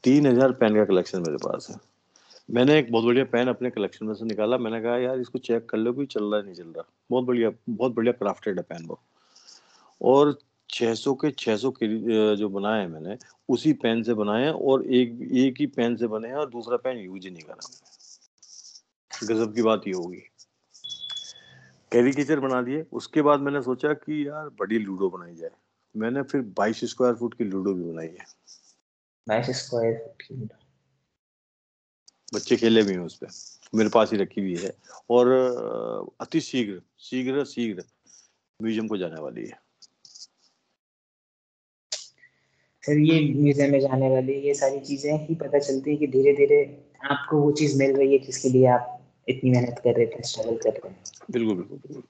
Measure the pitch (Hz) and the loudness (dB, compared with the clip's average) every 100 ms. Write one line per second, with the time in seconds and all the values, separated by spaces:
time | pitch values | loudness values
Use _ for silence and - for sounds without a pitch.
0 | 127 143 143 120 131 123 113 107 101 95 | 6 6 6 6 4 4 4 4 4 2
1 | 85 95 82 71 - - - - _ _ | 2 -4 -4 -6 -6 -8 -10 -18 _ _
2 | _ _ _ - - 117 131 151 117 113 | _ _ _ -20 -4 2 6 4 4 2
3 | 117 123 131 120 127 117 123 113 98 - | 4 2 2 0 0 -2 -4 -4 -6 -6
4 | 107 104 113 104 107 127 113 113 117 120 | -10 -6 -6 -2 0 0 -2 -4 -2 -2
5 | 127 131 123 123 - 117 113 107 117 123 | -2 -4 -6 -8 -2 -4 -2 -2 -2 -2
6 | 139 113 104 104 98 87 82 80 - _ | -6 -4 -2 -4 -4 -16 -16 -16 -18 _
7 | _ 123 123 120 113 - - 107 123 117 | _ -2 0 0 0 -2 -10 -2 -2 2
8 | 113 - 104 95 107 90 87 85 82 92 | 0 0 -4 -4 -4 -6 -8 -14 -14 -16
9 | _ _ _ _ - - _ _ _ _ | _ _ _ _ -20 -20 _ _ _ _
10 | - 135 147 143 _ _ _ - 117 110 | 2 4 4 0 _ _ _ -4 -2 -2
11 | 139 135 151 - - 107 131 131 110 113 | -2 -2 -4 -4 -4 -2 -2 -2 -4 -2
12 | 110 110 107 104 107 98 101 110 92 80 | 0 2 2 2 -2 -4 -2 -2 -4 -10
13 | 80 110 - _ - 123 156 139 117 113 | -12 -12 -16 _ -4 0 2 2 0 0
14 | 110 110 104 110 143 151 139 135 - 123 | -2 -2 0 0 0 0 0 0 4 2
15 | 120 120 127 131 131 127 131 127 117 120 | 2 -4 -2 2 2 0 -4 -2 -2 -2
16 | 120 110 113 139 143 120 113 120 131 123 | -4 -4 -6 -6 -6 -8 -4 -4 -4 -8
17 | 92 95 95 85 78 - - - _ _ | -12 -14 -14 -16 -20 -20 -20 -20 _ _
18 | - - _ _ - - - - _ _ | -20 -20 _ _ -20 -20 -20 -20 _ _
19 | _ - 107 110 113 110 - 214 101 92 | _ -12 -4 -2 -2 0 2 2 -2 -6
20 | 87 - _ _ - _ _ - - - | -8 -12 _ _ -20 _ _ -20 -18 -16
21 | - - - - - - - _ _ 120 | -14 -14 -16 -20 -20 -20 -20 _ _ 2
22 | 123 135 135 151 135 127 123 147 160 117 | 2 0 -2 -2 0 -2 -4 -6 -8 -12
23 | - 156 147 143 139 143 123 127 151 151 | -4 0 4 2 2 -4 -4 -2 -2 -2
24 | - 151 143 151 151 - 98 113 101 92 | -4 -6 -6 -8 -14 -10 -2 -2 -4 -4
25 | 95 90 85 85 82 _ _ _ _ 107 | -4 -4 -18 -14 -16 _ _ _ _ -6
26 | 110 135 131 143 113 90 104 113 120 - | -4 -4 -4 -4 -4 -2 -2 -2 -8 0
27 | 123 113 117 - 107 95 98 92 85 82 | 0 0 -4 -4 -4 -2 -2 -4 -6 -8
28 | 82 90 - _ _ - _ _ _ _ | -12 -14 -20 _ _ -20 _ _ _ _
29 | _ _ - 110 127 127 - 120 113 113 | _ _ -4 -4 -2 -6 -4 -2 0 -2
30 | - _ - 127 107 _ _ _ _ _ | -10 _ -16 -12 -12 _ _ _ _ _
31 | _ _ _ _ _ _ _ _ _ _ | _ _ _ _ _ _ _ _ _ _
32 | _ _ - 107 - 120 117 113 101 92 | _ _ -10 -10 0 2 6 6 4 0
33 | 82 - - - - - _ 110 104 113 | -6 -12 -18 -18 -20 -20 _ 0 4 4
34 | 107 107 92 - 98 85 95 - _ - | 2 0 -2 -4 -6 -4 -8 -10 _ -20
35 | - 120 123 131 127 123 55 57 - 104 | 2 4 6 4 2 -2 -6 -6 -6 -8
36 | - _ 117 160 - 131 104 90 _ _ | -10 _ -4 -4 -2 -4 -4 -6 _ _
37 | - 127 127 139 139 - 117 90 - _ | -8 -6 -2 -2 -4 -4 -6 -6 -14 _
38 | _ _ _ _ _ _ 113 110 110 104 | _ _ _ _ _ _ -4 -4 -4 -4
39 | 87 80 71 57 53 - _ _ - _ | -6 -8 -12 -12 -14 -16 _ _ -20 _
40 | _ - - _ _ _ _ _ _ _ | _ -20 -20 _ _ _ _ _ _ _
41 | _ _ _ _ _ _ _ _ _ - | _ _ _ _ _ _ _ _ _ -14
42 | - _ _ _ _ _ _ _ - 151 | -14 _ _ _ _ _ _ _ 0 4
43 | 156 160 147 131 143 139 139 139 135 131 | 6 4 2 4 4 4 4 4 2 2
44 | 131 131 131 139 143 139 139 139 135 139 | 2 2 0 -2 0 2 0 0 -6 -6
45 | 147 151 151 165 143 143 139 135 143 147 | -2 -2 -2 -6 0 0 2 -2 -2 -2
46 | 143 131 139 143 143 147 139 - _ _ | 2 4 4 6 6 6 4 -8 _ _
47 | 139 143 - 151 147 147 147 135 135 135 | -4 -4 0 4 4 4 2 4 4 4
48 | 135 139 - - 135 127 127 123 - - | 6 4 2 -2 4 6 8 6 0 -12
49 | - _ - 131 127 123 123 120 123 117 | -20 _ -6 0 2 2 2 0 0 2
50 | 117 - - 113 113 113 110 107 95 95 | 0 -2 -10 -6 -4 0 -2 -2 -14 -18
51 | - - - 120 110 92 95 143 139 131 | -20 -20 -6 -2 0 -2 -6 -16 -16 -18